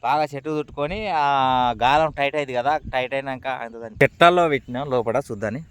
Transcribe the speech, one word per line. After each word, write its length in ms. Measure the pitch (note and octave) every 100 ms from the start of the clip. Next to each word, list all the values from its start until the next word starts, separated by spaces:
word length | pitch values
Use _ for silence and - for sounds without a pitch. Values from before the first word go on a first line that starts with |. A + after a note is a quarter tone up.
| A#2
బాగా 180 | D3 D3+
చెట్టు 180 | C#3+ C#3+ D3+
చుట్టుకొని 400 | D3 - D3 G3 G#3+ E3
ఆ 60 | C#3+ C#3 C3 B2+ B2 A2+
గాలం 280 | A#2+ D3 D#3+ C#3+
టైట్ 180 | C#3+ D3+
అయింది 160 | C3+ B2
కదా, 140 | B2+ D3+ -
టైట్ 200 | C3+ B2+ C3+
అయినాక 300 | C#3 C3 C3 B2+
అంత 120 | A#2 A2+
దాన్ని 160 | A2+ A2
చెట్టాల్లో 420 | C#3 - E3+ F3+ E3+
పెట్టినాం 320 | C#3 - B2 C#3+
లోపల 260 | B2+ A2+ A#2 C#3
చూద్దాని. 320 | A2 G#2+ A#2+ E3